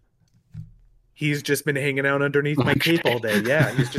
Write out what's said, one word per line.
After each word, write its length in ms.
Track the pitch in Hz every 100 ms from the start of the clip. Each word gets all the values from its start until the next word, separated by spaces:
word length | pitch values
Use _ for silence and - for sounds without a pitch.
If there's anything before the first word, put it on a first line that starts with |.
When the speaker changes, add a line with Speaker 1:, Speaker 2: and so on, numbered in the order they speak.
| _ _ _ _ _ - - - _ _ _
Speaker 1:
He's 300 | - 151 147
just 220 | 147 139
been 120 | 156 135
hanging 300 | 143 135 139
out 160 | 139
underneath 340 | 143 143 147 147
my 160 | 127
cape 260 | 139 165 165
Speaker 2:
Okay. 120 | 170
Speaker 1:
all 60 | 120
day. 220 | 110 104
Yeah, 300 | 110 151 120
he's 160 | 127
just 60 |
Speaker 2:
<laughs> 0 | 131